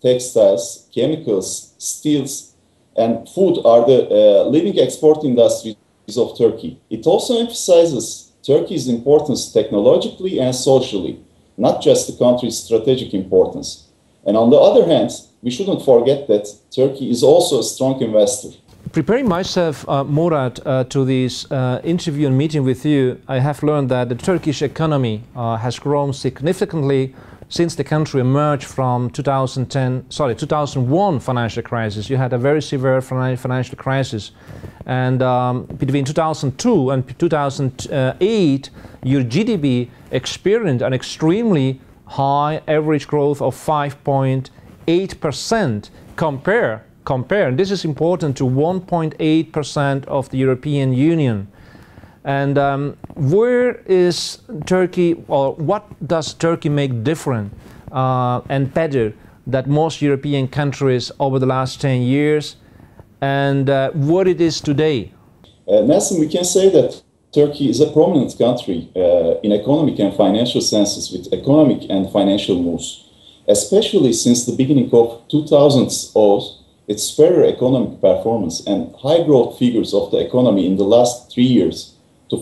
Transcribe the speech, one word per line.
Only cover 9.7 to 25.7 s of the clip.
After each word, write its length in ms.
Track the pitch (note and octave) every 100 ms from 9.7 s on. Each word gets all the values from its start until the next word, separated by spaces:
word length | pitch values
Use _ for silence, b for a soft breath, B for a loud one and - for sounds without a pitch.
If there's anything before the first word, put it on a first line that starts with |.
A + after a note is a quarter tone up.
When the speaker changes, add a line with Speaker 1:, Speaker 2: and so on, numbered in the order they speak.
| G#2 A#2 - - - F#3 F3
Speaker 1:
and 120 | B2+
socially, 640 | B2+ C#3+ C3 B2+ G2 D2 - - _ _ -
not 260 | D3+ -
just 260 | D3 B2 -
the 100 | A#2+ B2
country's 320 | B2 A#2 -
strategic 560 | - A2+ C3+ B2+ A2+
importance. 720 | G2 F#2 F#2 E2+ - - - _ _ _ _ G2
And 100 | A2
on 140 | A#2
the 80 | C#3
other 280 | F#3 C4 E3+
hand, 260 | C3+ A#2+ - - _
we 80 | B2
shouldn't 360 | B2 G3 - -
forget 420 | A#2 B2+ C#3 -
that 260 | G#2 - - _
Turkey 400 | - C3+ - A#2
is 140 | A#2
also 360 | C3+ E3+ E3+ C3
a 40 |
strong 380 | A2 - C3 C3+
investor. 480 | A#2 G#2+ G2+ - D#2+ - _ _ -
Speaker 2:
Preparing 380 | D#3+ C#3 A#3+ B3
myself, 580 | E3+ F#3+ F#3 E3 C3+ -
uh, 160 | C#3+
Murat, 560 | C#3 D3 E3+ D3+ B2+ - -
uh, 180 | C3 B2+
to 200 | C#3 C3
this, 440 | C3 B2+ - -
uh, 300 | C3+ B2+ B2 E3
interview 420 | F3 F3 C#3+ C#3+
and 100 | C3
meeting 280 | D#3 D3+ C3
with 200 | B2+ D3+
you, 360 | C#3+ B2+ - -
I 100 | C3
have 240 | C#3+ C#3+
learned 240 | D3 D3 C3
that 200 | B2+ B2
the 60 | A#2+
Turkish 460 | - E3+ D3+ B2+
economy, 640 | D3 - D#3+ C#3+ A#2+ G#2+ A#2+ B2+
uh, 180 | A#2 A2+
has 240 | A#2+